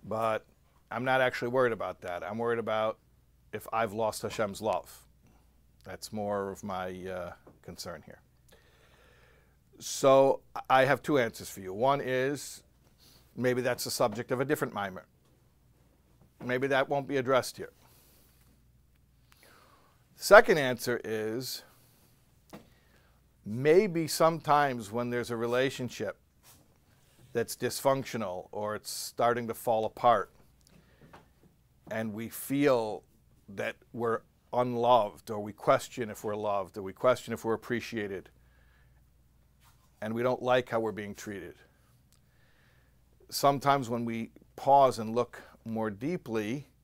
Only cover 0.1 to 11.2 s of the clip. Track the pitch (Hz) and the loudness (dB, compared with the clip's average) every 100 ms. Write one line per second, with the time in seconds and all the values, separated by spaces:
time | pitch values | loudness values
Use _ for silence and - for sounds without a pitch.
0.1 | 110 113 110 - _ _ _ _ 117 127 | -4 -2 -2 -6 _ _ _ _ -6 0
1.1 | 131 127 - 120 127 123 107 92 90 92 | 2 2 -2 -2 2 0 0 -8 -8 -10
2.1 | 87 85 110 117 117 110 110 110 - _ | -8 -8 -6 -2 -2 -2 -2 -2 -4 _
3.1 | _ _ _ _ 107 - 113 113 104 110 | _ _ _ _ -14 -6 -2 -2 -2 -4
4.1 | - 110 - 104 95 107 92 - - - | -4 -8 -4 -4 -2 -2 -2 -4 -20 -20
5.1 | _ _ - _ _ _ _ - 92 - | _ _ -20 _ _ _ _ -18 -16 -12
6.1 | 107 101 101 98 95 107 92 92 92 90 | -8 -4 -2 -4 -6 -8 -6 -6 -8 -10
7.1 | 90 87 - - - - 87 - 82 - | -10 -10 -14 -20 -20 -20 -14 -14 -14 -16
8.1 | - _ _ _ - _ _ _ _ _ | -20 _ _ _ -20 _ _ _ _ _
9.1 | _ _ _ _ _ _ - - - 139 | _ _ _ _ _ _ -18 -12 2 6
10.1 | 135 135 - - - - 131 131 139 - | 8 6 2 -4 -14 2 4 4 2 2
11.1 | 147 | 0